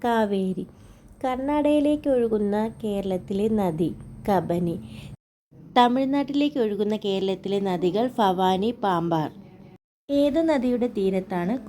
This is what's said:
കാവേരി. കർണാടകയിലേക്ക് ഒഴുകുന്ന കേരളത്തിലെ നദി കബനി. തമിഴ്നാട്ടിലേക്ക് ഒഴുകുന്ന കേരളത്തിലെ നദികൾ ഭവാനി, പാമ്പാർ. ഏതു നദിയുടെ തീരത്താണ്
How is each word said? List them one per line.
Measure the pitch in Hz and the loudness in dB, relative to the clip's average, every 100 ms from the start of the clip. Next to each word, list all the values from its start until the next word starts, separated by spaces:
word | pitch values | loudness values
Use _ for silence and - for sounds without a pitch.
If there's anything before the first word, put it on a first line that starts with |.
കാവേരി. | 240 226 208 196 190 185 180 - - - - - | 0 2 2 0 -2 -4 -8 -14 -20 -20 -20 -6
കർണാടകയിലേക്ക് | 262 254 269 294 294 302 294 302 294 | -4 -2 -2 0 2 4 2 0 2
ഒഴുകുന്ന | 254 233 214 208 208 220 226 | 2 2 0 0 0 -2 -4
കേരളത്തിലെ | 214 202 196 185 - 196 220 214 | -6 -4 -2 -4 -4 -2 0 2
നദി | 185 160 165 - - - - | 0 0 -2 -4 -12 -8 0
കബനി. | 190 165 175 175 - - - - - _ _ _ - - 254 | 0 2 0 -2 -4 -10 -16 -16 -18 _ _ _ -20 -2 4
തമിഴ്നാട്ടിലേക്ക് | 240 254 269 285 277 285 294 285 | 4 4 0 0 0 0 0 0
ഒഴുകുന്ന | 220 202 208 214 202 | 0 0 -2 -2 -2
കേരളത്തിലെ | 190 190 190 190 202 196 | 0 0 -2 -2 -2 0
നദികൾ | 180 180 196 247 247 | 0 0 2 0 2
ഭവാനി, | 202 185 185 190 214 240 | 2 4 2 2 0 -2
പാമ്പാർ. | 202 175 170 160 151 - - - - - _ _ - 285 | -2 0 2 0 -2 -6 -20 -20 -20 -20 _ _ -4 2
ഏതു | 285 294 330 | 2 2 2
നദിയുടെ | 285 247 247 240 226 | 2 0 0 -2 0
തീരത്താണ് | 190 190 185 180 175 254 | 0 0 -2 -2 -2 -4